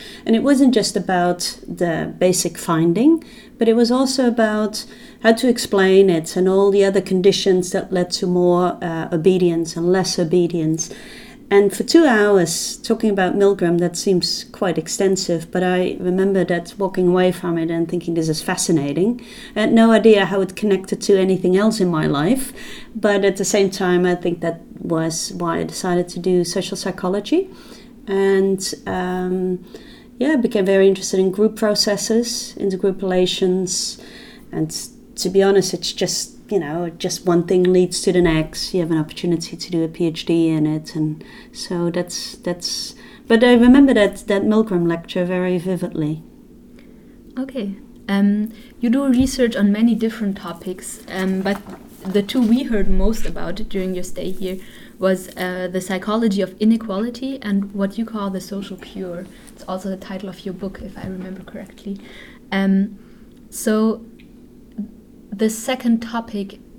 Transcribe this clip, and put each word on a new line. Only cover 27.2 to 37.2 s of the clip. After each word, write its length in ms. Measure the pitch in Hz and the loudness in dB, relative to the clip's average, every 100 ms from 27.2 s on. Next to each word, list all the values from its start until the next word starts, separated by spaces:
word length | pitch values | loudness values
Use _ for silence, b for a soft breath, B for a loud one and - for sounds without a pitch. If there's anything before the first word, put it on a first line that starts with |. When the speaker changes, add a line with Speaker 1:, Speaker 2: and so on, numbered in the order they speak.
| 208 320 381 B B B B - - | 0 -2 -2 B B B B -18 -4
Speaker 1:
And, 520 | 196 196 196 196 190 - - 196 | 0 2 4 2 0 -4 -8 -8
um, 760 | 185 180 185 180 185 185 180 B B B B B - | -6 -4 -4 -2 -2 -2 -4 B B B B B -4
yeah, 140 | 269 | 0
I 20 | 311 | 2
became 300 | 226 214 190 | 2 2 2
very 220 | 196 190 | 6 6
interested 320 | 190 - 190 | 4 0 0
in 120 | 190 | 0
group 240 | 185 214 214 | 2 0 2
processes, 1000 | 220 208 - 196 - 226 233 - - - | 0 0 0 0 0 0 0 -6 -10 -4
intergroup 420 | 196 185 196 190 | -4 0 -2 -2
relations, 1000 | 190 185 185 - 185 185 180 - - - B B B B - | 0 2 2 2 2 2 0 -4 -6 -10 B B B B -10
and 180 | 160 160 - - - - - | -4 -4 -6 -12 -16 -18 -8
to 140 | - | 0
be 120 | 190 | 2
honest, 320 | 196 196 185 | 4 4 2
it's 200 | 175 - - | -2 -6 -4
just, 320 | 180 - - - - | -4 -4 -8 -14 -4
you 100 | 202 | -2
know, 320 | 147 165 170 165 180 | -2 -4 -6 -6 -6
just 200 | - | -4